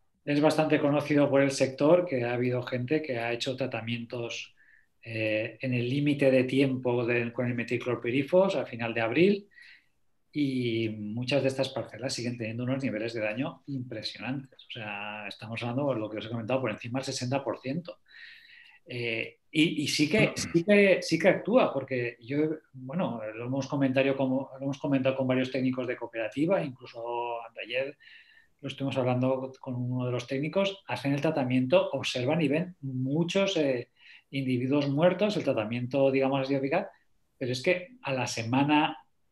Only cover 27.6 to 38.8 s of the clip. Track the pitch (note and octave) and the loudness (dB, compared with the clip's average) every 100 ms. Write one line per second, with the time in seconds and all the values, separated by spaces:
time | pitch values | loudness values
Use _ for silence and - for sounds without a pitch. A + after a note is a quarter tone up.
27.6 | G#2 B2 C#3 - - - _ _ _ _ | -6 -4 -4 -8 -20 -20 _ _ _ _
28.6 | - - C#3 B2+ B2+ B2 B2+ C3 C3 - | -12 -6 -4 0 0 2 2 0 -4 -10
29.6 | - B2 B2 B2+ B2+ B2 - C3+ D#3 F#3+ | -10 -6 -4 -2 -2 -4 -4 -4 -2 0
30.6 | G3 G3 - B2 C#3 C#3 D#3 D3+ B2+ B2+ | -2 -4 -8 -4 -2 0 0 0 0 0
31.6 | B2+ - F#3 C3+ - B2+ B2 E3 C#3+ D3+ | 4 2 2 -2 -4 -2 0 2 2 0
32.6 | F3+ - C3+ B2+ C3 D3+ E3+ F#3+ F#3+ D#3+ | -2 -8 -8 -4 0 0 0 2 2 2
33.6 | C#3+ B2 A#2+ _ - - _ C#3 C3 B2+ | 2 0 -4 _ -20 -20 _ -4 0 0
34.6 | C3 D3 C#3 C#3 F3+ F3+ G#3 D#3+ C#3+ A2+ | 2 2 2 4 4 4 0 0 0 0
35.6 | G#2+ A#2+ B2 C#3 C3+ C3+ C3+ C#3 C3 C#3 | 0 -2 -2 2 4 4 2 0 0 0
36.6 | C3+ E3+ G3+ - _ _ _ - B2 B2+ | 0 0 -2 -10 _ _ _ -8 -4 -2
37.6 | - F3+ - - - C3 A#2 - A2 B2+ | 0 0 -4 -12 -4 -4 -2 -4 0 2
38.6 | C#3+ D3+ | 4 4